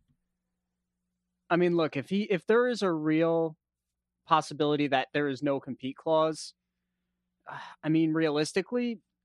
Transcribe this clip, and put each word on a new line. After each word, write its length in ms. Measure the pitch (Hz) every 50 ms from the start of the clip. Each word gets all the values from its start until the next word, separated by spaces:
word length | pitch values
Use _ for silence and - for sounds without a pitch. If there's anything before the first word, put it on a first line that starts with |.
| _ _ _ _ _ _ _ _ _ _ _ _ _ _ _ _ _ _ _ _ _ _ _ _ _ _ _ _ _ -
I 80 | 175
mean, 220 | 170 180 180 175 170
look, 180 | 160 147 -
if 140 | 143 123 -
he, 140 | 190 196 214
if 240 | - 208 165 - -
there 200 | 220 233 247 254
is 140 | 247 202
a 100 | 208 190
real 640 | 170 156 151 156 156 156 165 165 165 165 165 160 156 _ _ _ _ _ _ _ _ _ _ _ _ _ _ -
possibility 600 | 165 156 151 - 156 139 151 147 151 147 147 139
that 200 | 135 131 127 - -
there 160 | 151 147 143
is 120 | 135 123
no 200 | 143 143 139 135
compete 340 | - 143 123 - - 131 139
clause, 580 | - - 160 160 156 156 160 160 - - - - _ _ _ _ _ _ _ _ _ _ _ _ _ _ _ _ _ _ -
<sighs> 360 | - - - - - - -
I 40 | 156
mean, 240 | 156 160 165 160
realistically, 880 | 156 160 160 156 147 147 156 - - 196 180 - 240 247 240 240 233 196 _ _ _ _ _